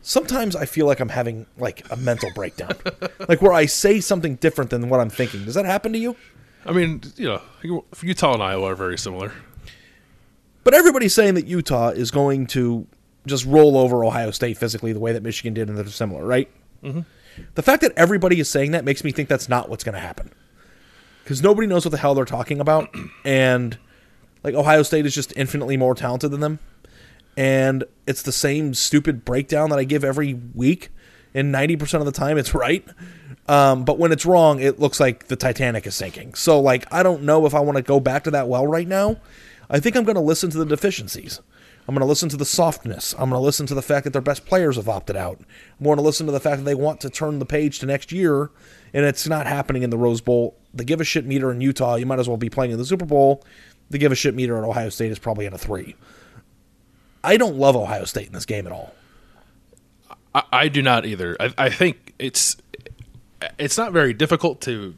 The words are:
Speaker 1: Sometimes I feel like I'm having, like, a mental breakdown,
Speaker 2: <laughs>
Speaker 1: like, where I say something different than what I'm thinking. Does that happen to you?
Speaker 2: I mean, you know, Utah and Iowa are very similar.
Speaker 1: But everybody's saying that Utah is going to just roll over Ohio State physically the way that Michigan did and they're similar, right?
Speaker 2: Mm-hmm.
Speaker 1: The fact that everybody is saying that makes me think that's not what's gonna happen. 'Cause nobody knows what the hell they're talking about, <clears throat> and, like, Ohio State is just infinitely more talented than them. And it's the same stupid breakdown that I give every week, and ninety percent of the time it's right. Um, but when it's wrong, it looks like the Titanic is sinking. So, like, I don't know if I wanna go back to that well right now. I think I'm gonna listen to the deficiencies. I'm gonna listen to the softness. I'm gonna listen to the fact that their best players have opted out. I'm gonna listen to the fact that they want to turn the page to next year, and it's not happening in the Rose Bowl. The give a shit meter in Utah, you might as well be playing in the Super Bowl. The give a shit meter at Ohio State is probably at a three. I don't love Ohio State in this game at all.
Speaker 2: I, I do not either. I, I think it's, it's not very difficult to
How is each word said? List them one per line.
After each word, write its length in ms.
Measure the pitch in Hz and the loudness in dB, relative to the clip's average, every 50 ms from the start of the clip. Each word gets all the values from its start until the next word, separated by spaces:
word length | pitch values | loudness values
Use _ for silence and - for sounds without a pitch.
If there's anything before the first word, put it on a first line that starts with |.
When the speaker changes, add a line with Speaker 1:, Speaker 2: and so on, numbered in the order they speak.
| _ | _
Speaker 1:
Sometimes 520 | - - 254 - - 247 262 226 208 175 | 0 0 0 0 0 -4 -4 -2 -4 -4
I 80 | 165 147 | -4 -6
feel 200 | - - 156 151 | -4 -2 0 2
like 120 | 143 139 123 | 2 2 0
I'm 120 | 131 113 | -2 -6
having, 360 | 110 127 120 117 113 110 110 _ _ - | -4 -4 -4 -4 -6 -10 -14 _ _ -8
like, 300 | 123 110 - - - - | -8 -8 -8 -10 -12 -12
a 60 | - | -10
mental 340 | 120 131 127 120 113 - 98 90 | -4 -2 -2 -2 -2 -4 -8 -6
breakdown, 400 | - 98 87 - - 87 - 180 - - - - - | -8 -10 -10 -10 -12 -10 -10 -10 -8 -8 -12 -10 -8
Speaker 2:
<laughs> 280 | - 180 - _ 190 - | -12 -12 -10 _ 0 0
Speaker 1:
like, 120 | 170 - | 2 6
where 120 | 190 202 175 | 6 6 6
I 140 | 165 156 | 6 4
say 340 | 143 - - - 202 220 220 | 2 0 0 2 4 2 2
something 340 | 170 - 202 180 160 160 135 | 2 0 -2 -2 -2 -4 -6
different 340 | 120 - 160 - - 135 117 | 0 0 0 0 0 -4 -4
than 180 | - 120 117 120 | -4 -4 -2 2
what 100 | 131 127 | 2 2
I'm 100 | 120 113 | 2 0
thinking. 340 | - - 127 113 - 98 98 | -2 -4 -4 -4 -4 -10 -10
Does 100 | 107 120 | -4 -4
that 100 | 185 202 | -4 -2
happen 280 | 185 190 202 - 226 226 | 0 -2 -2 -2 -4 -4
to 60 | 226 | -2
you? 180 | 226 240 233 - - - _ - - _ _ _ - | -4 -4 -6 -8 -16 -20 _ -20 -20 _ _ _ -8
Speaker 2:
I 60 | - 165 | -2 0
mean, 300 | 180 175 160 160 127 - 143 - | 0 0 0 -2 -6 -10 -16 -12
you 120 | - 240 139 | -8 -4 -4
know, 560 | 104 95 - - - _ - 160 175 170 - _ - - - | -4 -6 -8 -14 -20 _ -10 -8 -8 -8 -8 _ -18 -10 -6
Utah 320 | 175 185 - - 151 123 | -4 -2 2 2 2 2
and 80 | 113 101 | 2 0
Iowa 300 | 95 95 95 95 95 95 | -2 -2 -2 -2 -2 -4
are 20 | |
very 240 | 92 95 90 90 85 | -4 -4 -6 -6 -6
similar. 340 | - 98 92 92 95 107 - - - - - - - - - - _ _ _ _ _ _ _ _ _ _ _ _ _ _ _ _ _ | -8 -10 -10 -10 -10 -12 -12 -16 -20 -20 -20 -20 -20 -20 -20 -20 _ _ _ _ _ _ _ _ _ _ _ _ _ _ _ _ _
Speaker 1:
But 100 | 247 262 | 6 8
everybody's 400 | 311 349 349 - 262 240 196 - | 10 8 8 6 6 2 2 4
saying 200 | - 214 202 190 | 4 4 4 4
that 120 | 180 - | 2 0
Utah 440 | - 175 175 156 - 143 120 117 117 | -2 -4 -4 -2 0 0 2 2 0
is 200 | 101 - 123 113 | 0 0 -4 -2
going 360 | - 143 139 139 139 139 131 - | 2 2 2 2 2 0 -2 -2
to 380 | - 135 123 120 117 113 - - _ _ _ _ _ _ _ | -2 -2 0 0 -2 -4 -6 -10 _ _ _ _ _ _ _
just 180 | 135 139 131 123 | -6 -4 -4 -2
roll 320 | 131 139 156 151 147 139 | 4 8 10 10 10 8
over 280 | 135 131 127 123 123 113 | 6 4 4 4 2 2
Ohio 260 | 113 110 120 117 110 | 2 0 0 -4 -4
State 280 | 101 - - 120 110 - | -4 -4 -4 -4 -2 -4
physically 340 | - 113 107 110 - 113 110 | -4 -4 -4 -4 -4 -4 -4
the 80 | 107 | -2
way 120 | 110 117 117 | -2 -2 -2
that 100 | 117 101 | -2 -4
Michigan 320 | 113 107 - - 117 110 | -6 -8 -6 -6 -6 -6
did 140 | 113 110 107 | -4 -6 -6
and 100 | 104 104 | -6 -8
they're 80 | 101 | -8
similar, 380 | 104 101 - 117 101 92 69 78 | -8 -6 -6 -6 -6 -6 -8 -4
right? 260 | 104 127 127 139 - _ _ _ _ _ - - | 0 0 0 0 -2 _ _ _ _ _ -16 -14
Speaker 2:
Mm-hmm. 180 | 143 135 165 165 _ _ _ _ - - - - - - | -10 -10 -10 -10 _ _ _ _ -20 -20 -20 -20 -10 -8
Speaker 1:
The 80 | - 151 | 0 2
fact 200 | - 277 - - | 4 4 4 4
that 100 | 277 - | 0 4
everybody 440 | - 165 175 208 196 170 185 180 175 | 4 4 4 4 2 2 2 2 2
is 100 | 143 - | 0 -2
saying 220 | - 143 139 143 160 | 0 0 0 0 -2
that 120 | 170 127 | -2 0
makes 200 | 139 139 - - | -2 -2 -2 -2
me 80 | 151 131 | -6 -4
think 160 | - 147 - | -4 -2 0
that's 200 | 147 127 - - | 0 -2 0 -2
not 200 | 123 123 - - | -2 -2 -2 -4
what's 160 | 113 107 - | -10 -10 -8
gonna 160 | 117 101 92 | -10 -8 -8
happen. 320 | 90 87 82 - - - _ _ _ _ _ _ _ _ _ _ _ _ _ _ _ _ _ _ _ | -10 -12 -12 -12 -14 -14 _ _ _ _ _ _ _ _ _ _ _ _ _ _ _ _ _ _ _
'Cause 160 | - 143 127 | -8 -6 2
nobody 280 | 147 196 208 208 220 208 | 4 4 4 4 2 0
knows 160 | 185 175 - | 0 0 0
what 80 | 175 151 | 0 -4
the 60 | 143 | 0
hell 160 | - 143 139 | 0 0 2
they're 100 | 135 131 | 2 0
talking 360 | - - 123 120 - 147 143 | -2 -4 -8 -6 -6 -4 -2
about, 340 | 143 151 156 156 147 - - - - - | 0 2 2 0 0 -4 -12 -16 -16 -16
<clears throat> 160 | - - _ | -18 -10 _
and, 540 | 139 135 131 131 127 127 123 123 117 117 - - _ _ _ _ _ _ _ _ _ _ _ _ | 0 2 2 4 4 2 0 -2 -4 -8 -12 -18 _ _ _ _ _ _ _ _ _ _ _ _
like, 120 | 147 120 | -4 -2
Ohio 280 | 143 143 151 156 156 151 | 0 4 6 6 6 6
State 240 | - - 156 151 | 4 2 0 0
is 80 | 143 135 | 0 -4
just 180 | 147 135 - - | -4 -8 -8 -4
infinitely 400 | - 135 131 - 143 127 123 139 | -4 -4 -4 -2 -6 -4 -2 0
more 180 | 131 127 127 127 | 2 2 2 2
talented 380 | - - 123 123 127 135 147 139 | 0 -2 -6 -4 -2 -4 -4 -4
than 80 | 143 | -2
them. 180 | 151 151 156 151 - - - _ _ - _ - - - - _ _ _ _ | -4 -4 -4 -6 -12 -20 -20 _ _ -20 _ -20 -20 -20 -20 _ _ _ _
And 480 | - 135 135 135 135 131 135 131 131 131 - _ _ _ | -2 0 2 2 2 2 2 0 -2 -4 -8 _ _ _
it's 160 | - 131 - - | -8 -6 -6 -6
the 100 | 139 127 | -6 -4
same 420 | - - 147 143 151 156 147 127 | -2 0 0 0 0 -2 -4 -2
stupid 500 | - - - - 147 143 165 143 117 - | -2 -2 2 2 2 2 2 -4 -2 -4
breakdown 460 | - 123 131 139 - 160 147 156 156 | -4 -4 -4 -2 0 0 0 2 2
that 80 | 151 139 | 0 0
I 60 | 135 | 0
give 200 | 131 147 147 139 | 0 0 0 0
every 300 | 135 135 143 151 143 131 | 0 -2 -2 -2 -4 -4
week, 560 | 120 120 120 - 117 123 135 180 180 - - - - _ - _ _ _ _ _ | -8 -10 -12 -6 0 2 2 2 0 -4 -18 -18 -20 _ -20 _ _ _ _ _
and 180 | 135 135 143 | -2 -2 0
ninety 260 | 139 135 143 156 170 | 0 0 0 0 0
percent 260 | 151 151 143 - 160 151 | -2 -2 -2 -2 -2 -2
of 40 | |
the 60 | 143 135 | -2 -4
time 240 | - 147 143 156 | -2 -2 0 0
it's 160 | 151 131 - - | 0 0 -2 -2
right. 300 | - 123 - 165 190 - - - _ - - - - - 139 127 _ _ - | -2 0 0 0 -2 -2 -12 -20 _ -20 -20 -20 -20 -20 -20 -20 _ _ 2
Um, 360 | 147 143 139 139 131 127 127 | 4 6 6 6 4 4 2
but 140 | 135 147 147 | 0 2 2
when 140 | 170 170 160 | 4 2 2
it's 140 | 143 - | 2 4
wrong, 340 | 170 185 175 165 156 147 135 | 4 6 8 8 6 4 4
it 180 | 131 139 131 - | 2 0 2 2
looks 220 | 143 143 - - | 0 0 2 2
like 280 | 147 131 113 - - _ | 2 2 2 -4 -8 _
the 80 | 131 | -8
Titanic 500 | 117 - 131 120 - 135 123 113 110 - | -2 -2 -2 -2 0 -2 -2 -2 -4 -6
is 80 | 107 95 | -8 -10
sinking. 400 | - 98 92 - - - 123 - | -8 -10 -10 -12 -14 -18 -16 -10
So, 260 | - - 165 160 147 | -4 4 4 6 6
like, 320 | 139 135 127 127 - - - | 6 4 4 2 0 -4 0
I 100 | 165 185 | 2 4
don't 200 | 185 175 147 143 | 4 2 2 2
know 240 | 143 151 160 156 | 4 4 6 6
if 80 | 147 135 | 4 2
I 60 | 151 | 2
wanna 220 | 143 147 143 139 127 | 0 2 0 -2 0
go 180 | - 143 139 | 2 2 2
back 240 | 131 131 131 147 - | 4 2 -2 0 -2
to 60 | 160 147 | -2 -2
that 160 | 143 131 120 | -2 -2 0
well 180 | 123 123 135 | 0 0 0
right 200 | 147 156 165 175 | 0 0 -2 -2
now. 300 | 170 190 190 202 208 226 - - - - - - - - - - _ | -2 0 0 0 0 -2 -4 -8 -20 -20 -20 -20 -20 -20 -20 -10 _
I 100 | - 143 | -2 0
think 160 | 147 240 214 | 0 2 2
I'm 80 | 254 240 | 2 2
gonna 160 | 202 214 185 | 2 2 2
listen 300 | 160 151 165 - - 175 | 2 2 2 0 0 -4
to 80 | 151 160 | -2 -2
the 80 | 160 | 0
deficiencies. 760 | 151 147 139 - 202 185 - 110 90 - - 98 - - - _ _ _ _ - - - _ _ - | 0 0 0 0 -2 -2 -2 -10 -12 -12 -14 -12 -14 -16 -16 _ _ _ _ -20 -20 -20 _ _ -4
I'm 60 | 135 | -2
gonna 120 | 139 135 | 0 2
listen 220 | 135 151 - - 160 | 2 2 0 0 -4
to 80 | 139 | -4
the 80 | 139 143 | -4 -4
softness. 720 | - - - 170 165 151 - - 117 98 - - - - | -4 0 0 0 0 0 -4 -10 -12 -10 -8 -8 -10 -6
I'm 160 | - 135 131 | -4 -4 -2
gonna 100 | 127 127 | -2 0
listen 260 | 131 143 143 - 147 | 0 0 0 0 -4
to 80 | 127 143 | -4 -6
the 80 | 135 131 | -6 -2
fact 220 | - 147 143 135 | -2 -2 -2 -2
that 80 | 147 127 | -2 -6
their 100 | 143 123 | -4 -2
best 220 | 139 143 - _ | -2 -4 -4 _
players 320 | - 190 185 175 151 131 | 0 0 2 2 2 0
have 120 | 123 98 113 | -2 -4 -4
opted 280 | 107 95 - - 101 | -6 -6 -6 -8 -8
out. 240 | 95 92 90 92 - - _ - - - _ _ _ | -6 -6 -8 -10 -12 -18 _ -20 -20 -20 _ _ _
I'm 60 | 135 | 0
gonna 160 | 147 151 147 147 | 2 2 4 4
listen 240 | 151 147 - 160 | 2 2 0 -4
to 60 | 151 143 | -2 -4
the 80 | 139 | -2
fact 180 | - 151 147 135 | 0 -2 -2 -2
that 60 | 135 | -2
they 100 | 143 143 | -2 -2
want 260 | 131 139 151 151 127 | 0 -2 -4 -4 -4
to 100 | - 135 | -10 -12
turn 280 | - - 160 151 151 143 | -8 -6 -6 -4 -4 -6
the 80 | 139 | -6
page 320 | - 151 151 151 147 143 - | -2 -2 0 0 -2 -4 -4
to 80 | - | -4
next 260 | 135 139 139 - - 160 | -4 -4 -4 -4 -6 -4
year, 380 | 185 190 165 147 139 147 143 _ _ _ - - - _ - - | 0 0 2 2 0 -2 -4 _ _ _ -20 -20 -20 _ -6 -2
and 120 | 143 143 | 0 0
it's 200 | 143 135 - - | 0 0 -2 -4
not 200 | 156 160 156 143 | -4 -4 -4 -2
happening 360 | - 143 143 139 - 139 127 127 | -4 -4 -4 -4 -4 -2 -2 -2
in 80 | 120 | -2
the 60 | 117 | -2
Rose 240 | 113 120 120 117 113 | 0 0 0 0 0
Bowl. 360 | 117 - 123 120 117 113 - _ _ _ - | 0 0 2 2 2 -2 -6 _ _ _ -12
The 100 | 123 117 | -12 -4
give 160 | 123 160 160 | -4 -2 -2
a 40 | 151 | -2
shit 200 | 139 - 165 127 | -2 -2 -2 -2
meter 260 | 135 135 139 131 131 | 0 -2 -2 0 -2
in 100 | 123 120 | -2 0
Utah, 360 | 131 135 135 - 131 120 120 | 0 -2 0 0 0 0 0
you 100 | 117 123 | 0 -2
might 120 | 131 135 127 | -2 -2 -2
as 100 | 123 120 | 0 -2
well 80 | 120 | -2
be 140 | 110 117 113 | -4 -4 -6
playing 220 | - - 131 123 117 | -4 -4 -2 -2 -2
in 60 | 113 | -6
the 60 | 123 | -4
Super 220 | 131 190 185 180 | -4 -4 -4 -2
Bowl. 360 | 151 147 139 139 139 143 139 - - - - - - _ _ _ _ | 0 4 6 6 6 4 2 -4 -20 -20 -20 -20 -20 _ _ _ _
The 80 | 151 143 | -4 0
give 140 | 143 143 131 | 2 2 2
a 20 | |
shit 200 | 123 - 143 107 | 2 0 -2 -2
meter 220 | 127 127 120 117 | 0 -2 -2 -2
at 80 | 113 107 | -4 -4
Ohio 260 | 117 107 120 117 110 | -4 -4 -4 -4 -6
State 200 | - - 113 110 | -6 -6 -6 -6
is 80 | 110 - | -6 -6
probably 280 | - 117 110 104 104 | -6 -6 -6 -6 -6
at 60 | 101 95 | -10 -10
a 60 | 87 | -10
three. 380 | - - 104 92 90 - - _ _ _ - - _ _ _ - _ _ _ _ _ _ _ _ _ _ _ _ _ _ _ _ - | -8 -8 -8 -8 -8 -12 -18 _ _ _ -20 -20 _ _ _ -20 _ _ _ _ _ _ _ _ _ _ _ _ _ _ _ _ 0
I 120 | - - | 2 4
don't 200 | - 247 214 151 | 4 4 2 2
love 200 | 131 139 139 131 | 4 4 4 4
Ohio 280 | 120 104 104 107 101 95 | 4 0 -2 -6 -6 -8
State 240 | - - 107 101 - | -6 -8 -8 -10 -10
in 40 | 95 | -14
this 140 | 90 - | -14 -8
game 200 | - 110 104 92 | -8 -6 -8 -6
at 60 | 87 90 | -10 -12
all. 220 | 87 - - - _ _ _ _ _ _ _ _ _ _ _ _ _ _ _ _ _ _ _ _ _ _ _ - _ _ _ _ | -14 -14 -16 -20 _ _ _ _ _ _ _ _ _ _ _ _ _ _ _ _ _ _ _ _ _ _ _ -20 _ _ _ _
Speaker 2:
I, 80 | 135 - _ - | -4 -2 _ 0
I 160 | 127 147 156 | 0 0 2
do 140 | 139 143 131 | 0 0 2
not 220 | 135 123 117 - | 2 2 2 0
either. 320 | 110 107 90 90 87 85 - | -4 -6 -6 -6 -6 -4 -4
I, 140 | 104 123 120 - | -4 -6 -2 0
I 100 | 135 131 | 0 0
think 460 | - - 185 180 - _ _ - _ _ | 2 2 0 0 0 _ _ -20 _ _
it's, 380 | 123 135 - - - - - - _ _ - - - - - _ - _ - - _ _ _ _ - 78 - - | -10 -6 -2 -2 -2 -2 -2 -6 _ _ -20 -20 -20 -20 -20 _ -20 _ -20 -20 _ _ _ _ -12 -12 -8 -6
it's 180 | 147 143 - | -4 -4 -2
not 160 | - 226 226 180 | -2 -4 0 2
very 220 | 165 151 127 113 | 2 2 2 2
difficult 460 | 104 156 147 175 160 - 170 131 - - | 0 0 0 0 0 0 -2 -2 -2 -8
to 320 | 135 120 110 101 95 85 | -6 -6 -6 -8 -10 -14